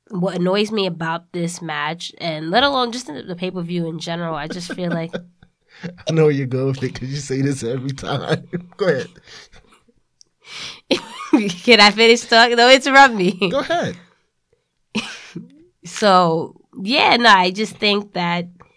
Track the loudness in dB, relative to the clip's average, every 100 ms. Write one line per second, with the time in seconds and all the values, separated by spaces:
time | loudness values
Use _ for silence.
0 | _ -4 -4 0 0 0 0 -2 -4 -4
1 | -6 -6 _ -6 -6 -6 -8 -6 -6 -6
2 | -12 -10 -8 -6 -2 0 0 -2 -4 -6
3 | -12 -14 -12 -8 -8 -8 -6 -6 -6 -8
4 | -8 -8 -6 -8 -8 -12 -12 -8 -6 -6
5 | -6 -10 -14 _ _ _ _ -16 -16 -10
6 | -2 2 4 2 -2 -2 -2 -2 -6 -8
7 | -10 -10 -6 -2 -2 -2 -6 -6 -6 -8
8 | -8 -6 -4 -6 -6 -12 -12 -4 -2 -2
9 | -6 -16 _ -20 -20 -20 _ _ _ _
10 | _ _ _ _ -20 -16 -16 -18 _ -6
11 | -4 -16 -2 0 0 -2 2 6 6 6
12 | 4 4 4 4 4 6 6 6 6 8
13 | 8 6 -2 0 -2 -2 -2 -4 -4 -10
14 | _ _ _ _ _ _ _ _ _ -10
15 | -10 -16 -16 -18 -18 _ _ _ -18 -2
16 | 4 6 4 0 -6 -12 _ -12 -2 2
17 | 4 6 6 6 4 -2 -6 -2 0 0
18 | -4 -6 -4 -4 -6 -16 -20